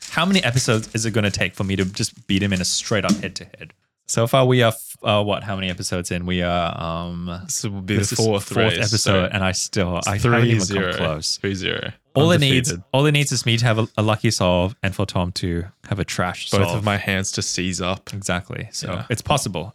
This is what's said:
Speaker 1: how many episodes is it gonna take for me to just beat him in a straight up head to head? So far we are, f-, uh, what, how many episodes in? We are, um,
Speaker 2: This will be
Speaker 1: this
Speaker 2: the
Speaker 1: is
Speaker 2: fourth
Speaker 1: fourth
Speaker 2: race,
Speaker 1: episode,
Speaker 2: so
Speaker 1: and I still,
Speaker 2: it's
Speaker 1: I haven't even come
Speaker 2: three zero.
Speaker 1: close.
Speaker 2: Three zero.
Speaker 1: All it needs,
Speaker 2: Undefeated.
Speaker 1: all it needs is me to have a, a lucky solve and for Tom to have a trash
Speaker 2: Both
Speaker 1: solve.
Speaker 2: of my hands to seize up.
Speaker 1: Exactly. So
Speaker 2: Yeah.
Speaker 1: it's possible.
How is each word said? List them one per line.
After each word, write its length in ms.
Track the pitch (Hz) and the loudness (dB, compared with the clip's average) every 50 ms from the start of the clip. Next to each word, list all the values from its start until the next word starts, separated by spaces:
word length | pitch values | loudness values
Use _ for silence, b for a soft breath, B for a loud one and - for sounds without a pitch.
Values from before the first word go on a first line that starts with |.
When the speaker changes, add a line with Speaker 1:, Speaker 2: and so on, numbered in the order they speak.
| - - | -14 -8
Speaker 1:
how 120 | - - 165 | -2 0 0
many 200 | 185 196 190 - | 2 2 2 2
episodes 500 | 127 120 131 - - 117 110 110 - - | 2 2 2 2 2 2 2 0 -2 -4
is 140 | 113 110 117 | -4 -2 -2
it 80 | 101 | 0
gonna 160 | 113 104 101 | 0 0 0
take 240 | 98 - 107 90 - | 0 0 -2 -2 -2
for 80 | - 104 | -4 -4
me 120 | 95 95 95 | -2 0 0
to 80 | 95 | 0
just 420 | 92 98 - - - - - - - | 0 -2 -4 -6 -6 -6 -8 -4 -2
beat 160 | 98 95 104 | 0 0 2
him 100 | 101 98 | 2 0
in 80 | 92 | 0
a 40 | 90 | 0
straight 400 | - - - - - 117 104 92 | -2 -2 -4 -2 -2 0 0 2
up 80 | 90 104 | 2 0
head 220 | 101 98 92 - - | 0 -2 -8 -10 -10
to 80 | 90 | -14
head? 280 | - - - 85 80 - _ _ _ _ _ _ - | -16 -18 -20 -20 -20 -20 _ _ _ _ _ _ -4
So 200 | - - 113 117 | 0 0 0 2
far 180 | - 135 131 | 4 4 4
we 160 | 127 127 123 | 6 6 6
are, 60 | 120 113 | 6 4
f-, 260 | 110 - - - - - | 2 0 -6 -16 -14 -6
uh, 220 | - 110 104 104 104 | -2 0 2 2 2
what, 200 | 104 98 - - | 2 0 -2 -2
how 120 | 104 98 | -6 -6
many 120 | 95 95 92 | -4 -4 -6
episodes 400 | 87 92 95 - - 90 87 - | -6 -6 -6 -6 -4 -4 -4 -4
in? 160 | 90 87 87 90 | -4 -4 -2 -2
We 160 | 90 90 87 | -2 0 0
are, 360 | 87 87 87 85 82 - - | 0 0 0 0 -2 -4 -6
um, 600 | 82 82 82 82 85 85 87 87 87 87 85 87 92 | -6 -6 -6 -6 -6 -8 -8 -8 -8 -8 -8 -10 -8
Speaker 2:
This 180 | 87 - - - | -8 -8 -6 -6
will 180 | 110 98 98 | -6 -6 -6
be 160 | 92 92 104 104 | -4 -2 0 0
Speaker 1:
this 140 | 104 - | 0 0
Speaker 2:
the 100 | 117 - | 0 2
Speaker 1:
is 20 | 110 | 2
Speaker 2:
fourth 200 | 110 107 101 98 | 2 2 0 -2
Speaker 1:
fourth 120 | - - - | -2 0 2
Speaker 2:
race, 200 | 113 110 - - | 2 2 2 2
Speaker 1:
episode, 200 | 117 104 110 107 | 0 0 0 0
Speaker 2:
so 300 | - - 98 95 90 95 95 | 2 2 2 2 2 2 0
Speaker 1:
and 100 | 101 95 | 0 0
I 80 | 95 | 0
still, 460 | 92 - - - - 107 92 87 90 85 | 0 -2 -4 -4 -2 0 0 0 0 -2
Speaker 2:
it's 100 | - 101 | -2 -2
Speaker 1:
I 100 | 101 104 | 0 2
haven't 260 | 117 120 123 117 117 | 2 4 4 4 4
even 140 | 117 113 110 | 4 4 4
come 80 | 92 90 | 2 2
Speaker 2:
three 80 | 101 98 | 0 0
zero. 160 | 95 90 80 | 0 0 -2
Speaker 1:
close. 440 | 73 85 80 78 76 78 - - - | -2 -2 -2 -2 -2 -4 -4 -4 -4
Speaker 2:
Three 180 | - 98 98 | -4 -4 -4
zero. 360 | 92 92 87 82 - - - - - _ _ - | -2 -2 -4 -4 -4 -6 -8 -10 -12 _ _ 2
Speaker 1:
All 180 | 131 143 - | 4 4 6
it 80 | - 101 | 6 4
needs, 300 | 117 131 - 131 123 - | 4 4 4 2 2 0
Speaker 2:
Undefeated. 140 | 87 87 - _ - | -4 -6 -6 _ 2
Speaker 1:
all 140 | 131 143 151 | 2 4 4
it 60 | 147 | 4
needs 180 | 147 143 139 | 2 2 0
is 160 | 135 113 - 117 | 0 -2 0 2
me 100 | 113 113 | 2 4
to 80 | 120 | 4
have 140 | 127 110 110 | 4 4 2
a, 80 | 113 110 - - | 0 0 0 0
a 60 | 104 | 2
lucky 260 | 107 107 - - 117 | 2 2 2 2 0
solve 460 | 107 - 95 90 90 90 90 95 - - - | 2 2 2 4 4 4 2 0 -2 -4 -4
and 100 | 95 92 | -4 -2
for 120 | - 101 - | -2 -4 -2
Tom 240 | - 98 90 87 90 | -2 -2 -2 -2 -4
to 320 | - - 90 85 85 90 95 - _ - - | -4 -4 -4 -2 -4 -6 -8 -12 _ -10 -6
have 80 | 101 98 | -4 -4
a 60 | 85 | -4
trash 460 | - - - 95 90 87 - - - | -4 -4 -4 -2 -4 -4 -6 -6 -2
Speaker 2:
Both 140 | - 98 95 85 | 0 2 2 2
Speaker 1:
solve. 100 | 87 107 | 0 0
Speaker 2:
of 60 | 101 | 0
my 140 | 107 101 98 | 0 0 0
hands 340 | - - 98 95 95 - | 0 0 -2 -2 -2 -2
to 100 | - - | -4 -4
seize 400 | 95 - - - 90 92 90 87 | -4 -4 -2 -2 -2 -2 -2 -2
up. 320 | 92 87 95 - - - - | -2 -2 -4 -4 -8 -10 -10
Speaker 1:
Exactly. 560 | 101 98 - 92 90 - - - - - 110 | -8 -4 -2 -2 -2 -4 -6 -8 -10 -10 -10
So 200 | - - - 101 92 | -10 -10 -8 -6 -6
Speaker 2:
Yeah. 120 | - - - | -6 -4 -4
Speaker 1:
it's 140 | 117 104 - | -6 -4 0
possible. 500 | - 151 139 - 110 92 85 80 101 - | 0 0 0 0 -2 -4 -6 -8 -8 -6